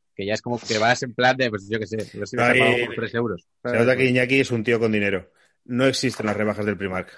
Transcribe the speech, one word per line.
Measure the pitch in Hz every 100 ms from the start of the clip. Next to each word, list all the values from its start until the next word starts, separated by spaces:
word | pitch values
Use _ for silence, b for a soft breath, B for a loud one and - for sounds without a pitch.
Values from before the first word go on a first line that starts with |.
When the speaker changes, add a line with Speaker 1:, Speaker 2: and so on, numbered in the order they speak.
| _ -
Speaker 1:
que | 98
ya |
es | 107
como | 120 120
que | - 110
vas | 113 123
en | 127
plan | 113 123 131
de, | 123
pues, | 104 98
yo | 110
qué | 98
sé, | 110
a | 90 98
ver | 101
si | 123
me |
Speaker 2:
Ay, | 120 127
Speaker 1:
saco | 127 123 120
por | 117
tres | 113 117
euros. | 117 87 _ _
Speaker 2:
se | 123 113
nota | 120 127
que | 131
Iñaki | 127 123 135
es | 127
un | 120
tío | 110 117
con | 113
dinero. | 107 101 95 - _ _ _ -
No | 123 131
existen | 123 127 - 107
las | 104
rebajas | 107 101 104
del | 92
Primark. | 98 92 -